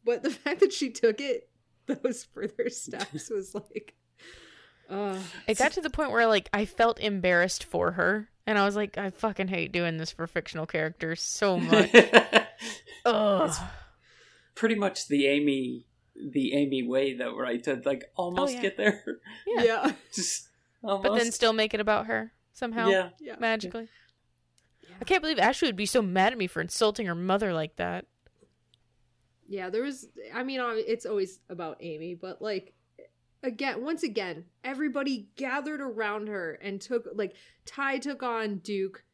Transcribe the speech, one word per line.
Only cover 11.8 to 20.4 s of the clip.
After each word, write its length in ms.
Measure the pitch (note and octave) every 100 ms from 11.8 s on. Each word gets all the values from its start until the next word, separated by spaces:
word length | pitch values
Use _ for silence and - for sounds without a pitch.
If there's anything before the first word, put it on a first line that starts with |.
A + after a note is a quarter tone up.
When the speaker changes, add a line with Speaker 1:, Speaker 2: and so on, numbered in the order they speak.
| F#3+
Speaker 3:
<laughs> 1080 | A#3+ - A3+ - - - - A3+ - - -
Speaker 2:
Ugh. 440 | A#3+ A3 G#3 G3 D#4
Speaker 3:
It's 120 | - - - - _ _ - - _ _ -
pretty 180 | A3+
much 320 | G#3+ G3+ - -
the 220 | C#3+ C#3
Amy, 580 | C#3+ D3 C3+ B2+ B2 - _ _ -
the 360 | C#3+ C#3+ C3
Amy 280 | C#3+ C#3+ C3
way, 320 | A#2+ C3 C#3
though, 220 | B2 A#2+ A2
right? 240 | B2 A#2
To, 180 | D3 C3+
like, 260 | C#3 C3 - -
almost 340 | F3 F3+ C#4+
Speaker 2:
Oh, 40 | B3
yeah. 40 |
Speaker 3:
get 140 | G3 -
there. 280 | G#3 - - - - - -
Speaker 2:
Yeah. 160 | A#4
Speaker 1:
Yeah. 300 | A#3 A3+ C#4 -
Speaker 3:
<laughs> 100 | -
Just 360 | - F#3 -